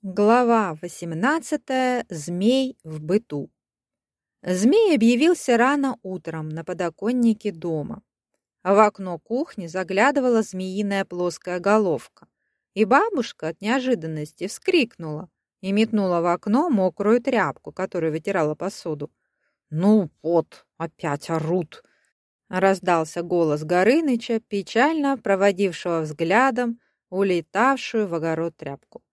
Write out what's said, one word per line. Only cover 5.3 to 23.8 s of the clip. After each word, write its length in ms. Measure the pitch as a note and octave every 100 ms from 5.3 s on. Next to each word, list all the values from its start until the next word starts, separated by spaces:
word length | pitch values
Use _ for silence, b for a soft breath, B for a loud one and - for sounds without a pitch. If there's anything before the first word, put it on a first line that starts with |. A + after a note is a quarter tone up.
| F4 - A#3
рано 400 | B3 C#4+ C4+ -
утром 440 | F#3 F#3 D#3+ D#3+ D#3
на 160 | D#3
подоконнике 880 | D#3+ F3 F3 - G#3 B3+ A#3 G#3+ G#3+
дома. 500 | E3 E3+ D#3+ D3 - _ _ _ _ _ _
В 160 | F3+ G3+
окно 400 | G#3 - F#3+ E3+
кухни 480 | _ A#3 E4 - E3+
заглядывала 760 | F3+ F3 F#3+ B3 C#4+ B3+ A#3
змеиная 600 | G#3+ F#3 F#3+ F#3+ G3+ G3
плоская 560 | F#3+ F3 F3+ E3+ - F3+
головка, 680 | F3+ G#3+ G3+ C#3+ - _ _ _ _ _ _ -
и 100 | G3+
бабушка 640 | C4 A4 F#4+ A#3 - D#3
от 100 | F3
неожиданности 880 | G#3 B3+ B3+ A3+ D#3+ D#3 D3+ _ F#3+
вскрикнула 840 | - - F4+ A#3 _ E3 D3+ F3 _ _ _
и 140 | F#3+
метнула 480 | G3 A3 A3+ F#3+ F3
в 60 | E3+
окно 420 | F3 - A3+ F4
мокрую 520 | A3+ F#3 - G3+ A#3+
тряпку, 520 | A#3+ B3 E3 - -
которой 360 | - F#3 F3+ D#3+
вытирала 460 | D#3 D#3 F#3+ D3+ D3+
посуду. 560 | E3+ - F3 D3+ C#3+ _ _ _ _ _ _
«Ну 400 | D3+ F#3+ G#3+ E3+ _
вот, 420 | D#3 E3+ D#3 - _ _
опять 520 | E3 _ E3 C#3+ -
орут!» — 540 | E3 D3+ F3+ E3 - _ _ _ _ _ _ _
раздался 760 | F#3 F#3+ F#3+ F3+ E3+ D#3+ -
голос 440 | F3 F3 E3 D3 D3+
Горыныча, 760 | F3